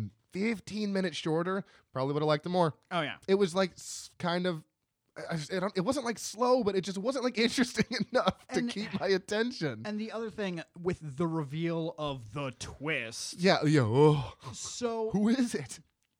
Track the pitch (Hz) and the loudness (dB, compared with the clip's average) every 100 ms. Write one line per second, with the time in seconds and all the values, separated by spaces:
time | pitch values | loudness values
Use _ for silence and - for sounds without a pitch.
0 | 104 - _ 180 220 202 - 208 208 190 | -8 -10 _ -2 -2 -2 -6 -4 0 0
1 | 185 147 170 156 170 190 - - _ 131 | 0 -2 0 0 0 -2 -6 -16 _ -4
2 | 135 147 151 147 175 180 165 - _ 175 | -2 0 2 2 2 2 2 0 _ -4
3 | 143 92 - 196 196 180 190 - - - | -4 -6 2 4 4 2 0 -2 -14 -12
4 | - _ 175 175 180 160 - _ _ _ | -14 _ -2 0 0 -2 -8 _ _ _
5 | _ - - 165 147 185 190 185 185 277 | _ -14 -6 -6 -2 -2 -2 0 0 0
6 | 233 226 - 202 247 226 202 190 196 190 | -2 -6 -8 -2 2 4 4 0 -2 -4
7 | 214 269 247 214 233 - 247 220 - 254 | -2 0 -2 2 2 2 0 0 -2 -2
8 | - 247 180 - - 254 240 202 214 196 | 0 2 2 0 -4 -2 -2 -4 -4 -2
9 | 185 190 - 214 240 247 151 110 151 208 | 2 0 0 -2 -2 -2 -4 -4 -6 -6
10 | 220 208 226 220 196 170 - 180 175 - | -6 -6 -8 -4 -4 -4 -10 -6 -4 -4
11 | 151 131 170 160 143 156 170 165 160 - | -6 -2 0 0 -2 -2 -2 -2 -4 -4
12 | 147 135 110 120 135 - 120 - 143 147 | -6 -6 -8 -6 -6 -8 -12 -8 -4 -4
13 | 113 - - 202 185 156 139 151 110 127 | -4 -8 -10 2 4 6 6 4 6 8
14 | 151 147 107 - 123 107 - - 240 226 | 8 6 0 -10 -16 -12 -12 -6 -4 -2
15 | 220 196 214 262 240 190 135 - _ _ | 0 2 4 4 2 -2 -6 -14 _ _
16 | _ _ | _ _